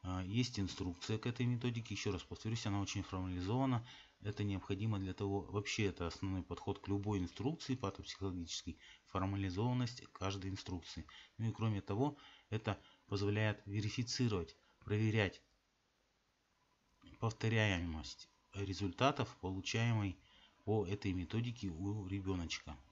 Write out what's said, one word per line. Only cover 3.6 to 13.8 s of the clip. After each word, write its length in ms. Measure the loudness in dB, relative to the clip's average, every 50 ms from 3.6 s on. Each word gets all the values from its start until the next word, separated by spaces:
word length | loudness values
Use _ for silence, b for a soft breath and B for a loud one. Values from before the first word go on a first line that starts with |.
| 4 4 2 0 0 B B B B B B B
Это 220 | -6 -6 -2 0 0
необходимо 560 | 0 0 -2 0 -2 -2 0 0 0 0 0
для 140 | 0 -2 -2
того, 280 | -2 0 0 0 0
вообще 440 | -2 0 -2 -2 0 0 0 2 2
это 220 | 2 2 0 -2
основной 360 | -2 -2 -2 -2 -2 0 -2 -2
подход 360 | -4 -6 -4 -2 -4 -4 -4
к 80 | 0
любой 320 | 0 0 0 2 2 2 2
инструкции 560 | 0 -2 -2 -2 -2 -2 -2 -2 -2 -2 -2
патопсихологической, 1000 | 0 0 -4 -4 -6 -10 -12 -8 -4 -4 -2 -2 -2 -4 -4 -6 -6 -6 -8 -10 B B B B B B
формализованность 960 | -4 -2 0 2 2 2 2 0 0 2 2 2 4 4 2 2 0 -2 -8 -14 -16 _
каждой 380 | -4 -2 -2 -2 0 -2 -4
инструкции. 540 | -4 -4 -4 -4 -4 -4 -6 -8 -10 -10 -10 B B B B B B
Ну 120 | -2 -2 -2
и 20 |
кроме 300 | 0 2 2 2 2 0
того, 360 | 0 -2 0 2 2 2 0 B B B B B B B
это 300 | -4 -2 0 0 -2 B B B B B B
позволяет 540 | -2 0 2 2 4 4 4 4 4 2 0 -4
верифицировать, 920 | -2 -2 0